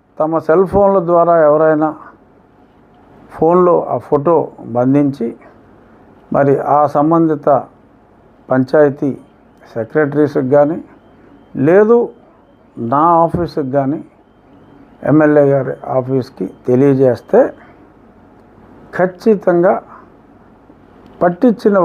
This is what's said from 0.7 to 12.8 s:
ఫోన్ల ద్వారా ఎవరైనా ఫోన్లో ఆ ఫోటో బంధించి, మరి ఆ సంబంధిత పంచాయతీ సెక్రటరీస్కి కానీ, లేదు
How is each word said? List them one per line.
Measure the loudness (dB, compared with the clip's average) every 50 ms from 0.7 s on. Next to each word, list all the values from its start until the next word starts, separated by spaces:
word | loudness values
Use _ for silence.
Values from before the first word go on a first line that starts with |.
ఫోన్ల | 0 0 2 2 2 0 0 0
ద్వారా | 0 2 2 2 2 2 4 2
ఎవరైనా | 2 2 2 0 0 0 -2 -4 -6 -10 -16 -20 -20 _ _ _ _ _ _ _ _ _ _ _ _ _ _ _ _ _ _ _ -20 -20 -20 -20 -6
ఫోన్లో | -2 0 2 2 2 2 2 2 0 -2 -4 -6
ఆ | -8 -4 -4
ఫోటో | -4 -2 0 0 0 0 -2 -4 -10 -16 -16 -8 -4 -2
బంధించి, | 0 0 2 2 0 -2 -2 -6 -8 -10 -10 -12 -18 -20 -20 -20 _ _ _ _ _ _ -20 _ _ -20 _ _ _ _ -2
మరి | 0 0 2 0 0 0 0 0 2
ఆ | 0 0 0
సంబంధిత | 0 0 2 2 2 2 0 -2 -2 0 0 0 0 0 -6 -14 _ _ _ _ _ _ _ _ _ _ _ _ _ _ -4
పంచాయతీ | -2 -2 0 0 2 2 2 2 0 -2 -6 -6 -6 -8 -12 _ _ _ _ _ _ _ -20 -14 -10
సెక్రటరీస్కి | -10 -10 -6 -4 -2 -2 -2 0 -2 -2 -2 -2 -4 -2 0 2
కానీ, | 2 2 0 -2 -6 -10 -14 -20 -20 _ _ _ _ _ _ -20 -20 _ _ -8 -4 0 2
లేదు | 2 2 4 4 2 0 0 -2 -8 -14 _ _ _ _ _ _ _ _ _ _ _ -10